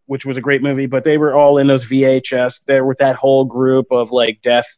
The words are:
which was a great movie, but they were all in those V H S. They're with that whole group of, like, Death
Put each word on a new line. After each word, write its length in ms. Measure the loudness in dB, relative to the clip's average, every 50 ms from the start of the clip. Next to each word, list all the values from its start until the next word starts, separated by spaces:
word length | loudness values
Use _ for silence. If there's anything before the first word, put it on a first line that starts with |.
| _
which 180 | _ -10 -10 -8
was 100 | -8 -8
a 40 | -6
great 200 | -2 -2 -2 0
movie, 220 | 0 -2 -4 -4 -4
but 160 | -4 -4 -2
they 140 | 0 0 0 0
were 160 | 0 0 2
all 220 | 4 4 4 4 4
in 80 | 4
those 160 | 2 2 0 0
V 200 | -2 -2 0 2
H 280 | 2 2 0 -2 -4 -4
S. 260 | -2 -2 -2 -4 -8
They're 240 | _ 0 0 0 0
with 140 | -2 -2 0
that 180 | 0 0 0
whole 300 | 0 0 2 2 2 2
group 400 | 0 -2 -2 0 2 2 0 0 0
of, 220 | -2 -2 -2 -2
like, 300 | 0 0 0 0 -4 -4
Death 260 | _ 0 0 0 0 -4 -10